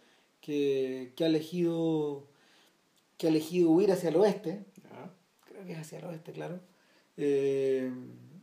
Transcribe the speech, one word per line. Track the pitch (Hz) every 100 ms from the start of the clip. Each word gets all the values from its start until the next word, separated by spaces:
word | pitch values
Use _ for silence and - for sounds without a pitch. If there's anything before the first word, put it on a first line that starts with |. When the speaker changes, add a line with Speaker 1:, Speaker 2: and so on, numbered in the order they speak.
| _ _ _ _
Speaker 1:
que, | - 147 139 135 131 131 123 -
que |
ha | 160
elegido, | 156 160 175 170 165 160 156 147 139 - _ _ _ _ _ _ _ _ -
que | 165
ha |
elegido | 156 156 175 165
huir | 165 202
hacia | 175 170
el | 170
oeste. | 208 202 160 202 - -
Speaker 2:
Ya. | - 123 175 - _ _ -
Speaker 1:
Creo | 208
que | 180
es | 160
hacia | 156 156
el | 175
oeste, | 160 -
claro. | 156 151 180 - _ _ _ _ -
Eh, | 143 139 139 139 135 131 131 127 123 123 123 165